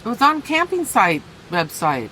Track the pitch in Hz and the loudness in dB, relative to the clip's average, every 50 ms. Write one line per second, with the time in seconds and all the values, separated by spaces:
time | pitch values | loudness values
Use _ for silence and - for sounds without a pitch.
0 | - 220 240 - 269 285 311 311 - - 311 320 339 339 370 359 339 - - 254 | -6 -6 -2 2 2 2 2 2 -4 -2 0 0 0 0 -2 -4 -4 0 2 4
1 | 196 175 165 147 - - - - - - 170 175 165 151 - - 170 156 143 127 | 4 4 2 0 -4 -10 -20 -20 -14 -4 -2 -2 -2 -2 -4 -2 0 0 0 0
2 | 113 101 | -4 -8